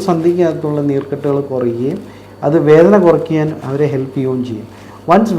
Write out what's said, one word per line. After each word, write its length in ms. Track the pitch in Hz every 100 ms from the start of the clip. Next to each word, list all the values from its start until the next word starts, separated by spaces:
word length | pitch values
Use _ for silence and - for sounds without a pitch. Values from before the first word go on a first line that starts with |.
| 185
സന്ധിക്കകത്തുള്ള 720 | 165 170 175 170 151 151 147 143
നീർക്കെട്ടുകൾ 500 | 139 139 139 143 139 135
കുറയുകയും 480 | 127 120 117 131 202 - - - -
അത് 160 | 143 160 147
വേദന 260 | 156 175 208 175
കുറയ്ക്കാൻ 420 | 156 - 156 156 156 131
അവരെ 180 | 139 147
ഹെൽപ്പ് 220 | 135 131 139
ചെയ്യുകയും 260 | 131 127 117
ചെയ്യും. 180 | 107 104 - - - -
വൺസ് 240 | 190 226